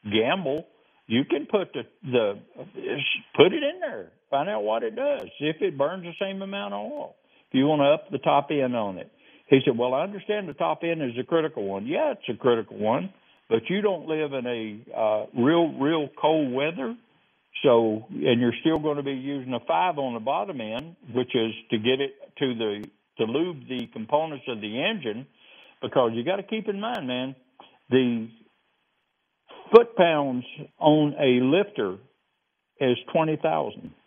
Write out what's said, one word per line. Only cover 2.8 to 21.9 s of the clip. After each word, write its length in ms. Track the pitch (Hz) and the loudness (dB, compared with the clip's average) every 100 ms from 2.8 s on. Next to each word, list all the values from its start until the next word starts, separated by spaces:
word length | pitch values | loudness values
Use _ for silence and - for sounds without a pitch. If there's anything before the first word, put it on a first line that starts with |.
| - 120 131 - - | -8 -6 -4 -6 -6
put 180 | - 165 | 4 4
it 80 | 320 | 6
in 180 | 285 359 | -2 -4
there, 320 | 320 139 87 _ _ | -8 -8 -14 _ _
find 220 | 139 170 | -4 -2
out 120 | 214 | -2
what 200 | 208 226 | -2 -2
it 100 | - | -2
does, 280 | 151 277 277 - - | -4 -4 -4 -6 -6
see 60 | 147 | -4
if 140 | 156 | -2
it 160 | 196 143 | -4 0
burns 260 | 143 190 | -2 -2
the 80 | 170 160 | -10 -8
same 220 | 196 190 | -6 -6
amount 320 | 196 196 202 | -8 -8 -8
of 60 | 202 | -8
oil, 360 | 214 294 - _ _ _ _ | -8 -10 -12 _ _ _ _
if 60 | |
you 120 | 131 139 | 2 2
wanna 240 | 151 139 | 4 4
up 200 | 151 - | 4 0
the 80 | 143 | -2
top 300 | 160 143 143 | 2 2 2
end 260 | 147 127 123 | -2 0 -2
on 220 | 101 90 | -4 -6
it. 120 | - _ _ - _ | -14 _ _ -20 _
He 100 | 135 | 4
said, 120 | 131 117 | 6 2
"Well, 180 | 123 | 0
I 100 | 131 | 0
understand 440 | 185 202 - 208 185 | -2 -6 -4 -4 -4
the 40 | |
top 320 | 143 165 156 | -4 -2 -2
end 180 | 170 165 | -2 -2
is 160 | 135 117 | -4 -6
a 60 | |
critical 400 | 123 165 156 143 | 0 0 0 -4
one." 200 | 98 98 | -6 -6
Yeah, 280 | 110 175 302 | -4 -2 0
it's 160 | 247 - | -2 -8
a 60 | |
critical 440 | 107 131 117 110 104 | -2 2 2 0 -4
one, 340 | 107 131 190 - _ _ _ | 0 0 -2 -12 _ _ _
but 200 | 113 - | -2 0
you 120 | 185 | 0
don't 260 | 208 175 139 | 0 -2 -2
live 260 | 156 151 | -2 -2
in 140 | 135 123 | -4 -4
a, 500 | 120 110 104 - - | -4 -6 -10 -10 -2
uh, 300 | 110 107 - 127 | 0 0 -2 2
real, 360 | 123 170 165 | 4 4 2
real 360 | 131 139 160 143 - | 0 0 0 -4 0
cold 320 | 151 156 139 | 2 2 2
weather. 420 | 127 147 180 254 240 _ _ _ _ _ - | 0 -2 -4 -8 -8 _ _ _ _ _ 0
So, 420 | 147 117 113 107 - | 6 6 4 -2 -6
and 300 | - 143 120 | -2 2 4
you're 140 | 120 117 | 4 2
still 180 | 160 160 | 0 2
gonna 240 | 151 143 | 0 -2
be 80 | 139 | -4
using 420 | 135 135 143 127 | -6 -6 -8 -6
a 60 | 120 | -8
five 400 | - 165 180 151 | -2 0 0 0
on 160 | 135 | -4
the 60 | 117 | -4
bottom 400 | 113 156 202 147 | -4 -4 -4 -6
end, 340 | 110 113 160 170 143 | -8 -8 -10 -18 -6
which 220 | 120 127 | -4 0
is 180 | 123 113 107 - | 0 0 -4 -4
to 60 | 113 | -2
get 220 | 110 | 2